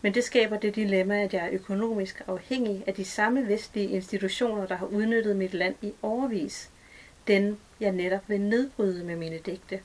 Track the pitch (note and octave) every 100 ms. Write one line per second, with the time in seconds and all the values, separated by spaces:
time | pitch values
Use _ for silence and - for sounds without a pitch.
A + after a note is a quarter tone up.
0 | G#3+ B3 B3 B3 A3 G#3 G#3+ G#3 G#3 G3
1 | F#3+ G#3 G3 F#3 E3+ F#3+ F#3+ G3 A3+ G#3+
2 | F#3+ - - F#3+ - B3+ A3+ G3 G3 F#3+
3 | F#3+ - G#3+ C4 A#3 G#3+ - G#3+ G3 F#3+
4 | F#3 G3 F#3+ - A#3+ G#3+ F#3+ F3+ G3 G#3
5 | A3 A3+ G#3 G3 F#3 F#3+ F3+ - G#3 -
6 | G#3+ A3+ C4+ G#3 D3 - - - - -
7 | - - - G3 G3+ G#3 - - G#3 F#3
8 | F3+ G3 F#3+ G3+ G3+ A#3 C4+ - G3+ F3+
9 | F3 E3+ E3 E3 - F#3 - F#3+